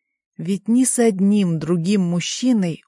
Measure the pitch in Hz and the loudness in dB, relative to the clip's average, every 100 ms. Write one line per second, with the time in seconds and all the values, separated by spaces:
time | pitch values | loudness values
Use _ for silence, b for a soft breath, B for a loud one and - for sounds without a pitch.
0 | _ _ _ - 165 196 - 240 254 - | _ _ _ -10 -6 -4 0 0 2 2
1 | 233 190 196 208 180 160 156 175 170 208 | 0 2 2 2 2 -2 -2 -2 0 0
2 | 175 175 - - 254 226 180 - | 0 -2 -4 -4 0 0 0 -6